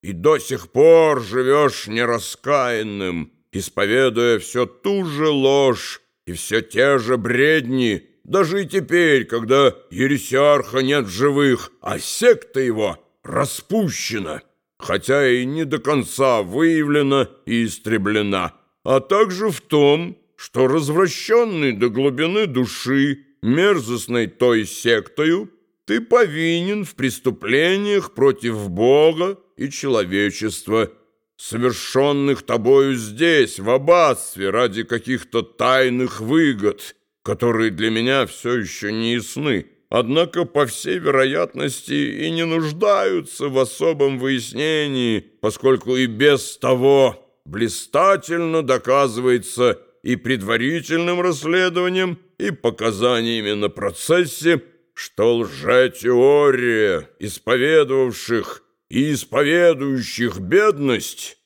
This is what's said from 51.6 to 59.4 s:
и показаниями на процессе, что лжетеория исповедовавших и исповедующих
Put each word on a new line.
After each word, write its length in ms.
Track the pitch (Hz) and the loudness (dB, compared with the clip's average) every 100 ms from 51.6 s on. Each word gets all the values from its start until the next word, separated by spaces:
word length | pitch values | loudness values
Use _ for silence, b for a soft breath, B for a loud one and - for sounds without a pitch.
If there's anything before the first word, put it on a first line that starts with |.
| 185 175 180 185 185 170 _ _ | 0 0 -2 -2 -2 -6 _ _
и 120 | 202 | -6
показаниями 1040 | 151 117 113 113 101 123 120 117 117 104 | -2 -4 -2 -4 0 0 0 -2 -4 -4
на 160 | 104 101 | -2 -4
процессе, 960 | - 101 92 - 175 170 - 156 160 - _ _ | -4 -8 -6 0 0 0 -2 0 0 -4 _ _
что 440 | - - - 113 120 | -16 -14 0 2 2
лжетеория 1700 | 107 135 113 127 127 - 117 123 135 147 147 127 123 113 104 85 - _ | -2 -6 0 4 2 0 0 4 6 6 4 2 2 2 2 0 -6 _
исповедовавших 1400 | 104 - - 123 139 160 139 135 131 107 - 117 98 - _ _ _ | -12 -10 -2 0 4 4 4 2 0 -4 -4 -4 -4 -14 _ _ _
и 240 | - 147 | -2 0
исповедующих 1300 | 143 - 127 | -2 -2 0